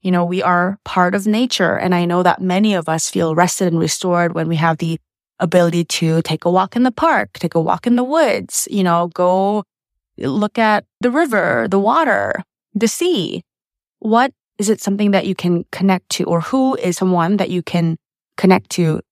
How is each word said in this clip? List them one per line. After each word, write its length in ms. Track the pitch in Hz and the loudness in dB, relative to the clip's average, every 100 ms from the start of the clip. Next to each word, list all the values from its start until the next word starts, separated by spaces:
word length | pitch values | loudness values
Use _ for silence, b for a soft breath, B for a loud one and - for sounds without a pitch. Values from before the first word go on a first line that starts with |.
You 100 | 190 | 0
know, 120 | 180 | 0
we 180 | 175 185 | 0 -2
are 380 | 180 175 185 196 - | 0 0 0 -4 -4
part 280 | 185 180 | 0 2
of 140 | 202 202 | 0 0
nature. 500 | 214 247 - 170 - | 0 -2 0 0 0
And 160 | 185 | 0
I 120 | 180 175 | 0 0
know 180 | 175 | 2
that 180 | 180 - | 2 2
many 320 | 185 180 214 | 0 2 2
of 140 | 190 160 | 0 -2
us 220 | 160 - | -4 -2
feel 260 | 185 165 156 | -2 0 2
rested 380 | 175 - 185 | 2 2 0
and 60 | 165 | 0
restored 540 | 160 - 185 175 175 | -2 -2 -2 0 0
when 140 | 170 160 | -2 -2
we 80 | 165 | 0
have 220 | 165 160 | 0 0
the 220 | 160 165 _ _ _ _ | -4 -6 _ _ _ _
ability 440 | 175 180 170 170 | 0 2 4 0
to 380 | 165 - 160 160 | -2 -2 0 0
take 240 | - 160 175 | -2 -2 0
a 60 | |
walk 260 | 180 190 233 | 0 0 0
in 60 | |
the 80 | 254 | 0
park, 420 | - 320 269 104 | 2 0 0 -2
take 220 | - 175 170 | -6 -4 -2
a 60 | |
walk 240 | 156 180 240 | 0 -2 0
in 120 | 240 | 0
the 60 | |
woods, 640 | 254 311 277 190 185 - - | 0 0 2 0 -4 -8 -4
you 120 | 208 | -2
know, 260 | 185 170 175 | 0 0 -2
go 500 | - 180 185 196 214 - _ _ _ _ - | 0 2 2 0 -2 -6 _ _ _ _ -8
look 400 | 135 139 208 - | -4 -2 -2 0
at 280 | 220 208 - _ | 2 0 -4 _
the 100 | 247 | 0
river, 560 | 262 320 214 175 - 226 | 0 0 0 0 0 0
the 100 | 196 | 0
water, 640 | 202 285 302 196 202 - - _ _ | 2 2 2 0 0 -4 -8 _ _
the 140 | 208 220 | -2 -2
sea. 560 | - 349 294 165 - _ _ _ _ _ _ | 0 0 0 -2 -8 _ _ _ _ _ _
What 320 | 220 226 262 _ _ - | 0 2 2 _ _ -6
is 120 | 202 | -2
it 120 | 214 | -2
something 300 | - 202 208 | -2 0 2
that 140 | 196 - | 2 0
you 100 | 185 | -4
can 300 | 180 175 - | 0 -2 -4
connect 380 | - 196 180 _ | -2 0 0 _
to, 140 | - | -6
or 180 | - 170 | -2 -2
who 340 | 165 262 262 262 | 0 0 0 0
is 220 | 185 170 | -4 -2
someone 400 | 190 175 165 202 | 0 2 2 0
that 120 | 185 | 0
you 120 | 180 | -4
can 360 | - 175 165 165 _ _ _ - | -2 -2 -2 -4 _ _ _ 0
connect 320 | 185 185 - | 2 2 0
to 300 | - 160 160 - | -2 -2 -2 -8